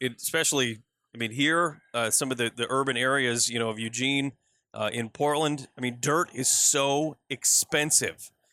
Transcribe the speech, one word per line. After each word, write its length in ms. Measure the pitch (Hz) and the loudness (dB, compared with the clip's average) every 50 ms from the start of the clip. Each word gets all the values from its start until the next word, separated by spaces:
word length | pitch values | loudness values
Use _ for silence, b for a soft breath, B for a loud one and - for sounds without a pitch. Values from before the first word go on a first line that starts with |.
it, 160 | 131 127 117 | -6 -6 -6
especially, 680 | - - - - 165 156 - 156 139 127 117 110 107 - _ _ _ _ _ - | -4 -6 -2 0 0 0 2 2 2 0 0 -2 -6 -12 _ _ _ _ _ -8
I 40 | 117 | -6
mean, 120 | 117 110 | -6 -4
here, 500 | 110 127 143 151 160 170 175 160 147 156 _ _ - | 0 2 2 4 4 4 2 0 -2 -8 _ _ -2
uh, 160 | 117 117 110 | -2 0 2
some 200 | - - 147 131 | 0 0 0 0
of 60 | 131 | 0
the, 160 | 120 120 113 - | 0 -2 -2 0
the 120 | 117 120 - | -4 -4 0
urban 280 | 127 135 139 135 127 | 0 0 0 0 0
areas, 520 | 120 127 131 135 139 131 123 117 117 - - | 0 0 2 2 2 2 0 0 0 0 0
you 100 | 117 117 | 0 -2
know, 120 | 117 113 | -2 -2
of 80 | 110 107 | -2 -4
Eugene, 540 | 113 113 117 117 131 135 139 139 139 139 - _ _ _ _ _ _ _ - | -6 -6 -4 -2 -2 0 0 0 -2 -2 -6 _ _ _ _ _ _ _ -6
uh, 160 | 107 107 107 | -4 -4 -2
in 160 | - 120 117 107 | -2 -4 -6 -6
Portland, 580 | - - 147 147 147 147 160 151 147 143 131 - _ - | -4 -2 0 0 2 2 0 0 0 -4 -6 -12 _ -6
I 20 | |
mean, 160 | 127 123 120 123 | -6 -6 -4 -2
dirt 300 | 123 143 147 170 180 - - | -2 0 2 2 0 -2 -4
is 140 | - 131 - | -4 0 0
so 680 | - - - - - 143 139 139 139 147 156 156 - - _ _ | 2 4 2 2 2 2 2 2 2 0 0 -2 -6 -12 _ _
expensive. 1000 | 135 - - - - - - - - 147 147 143 - - 120 92 80 - - - _ _ _ _ | -10 -2 0 2 2 2 2 0 0 0 2 2 2 2 2 0 -6 -8 -18 -20 _ _ _ _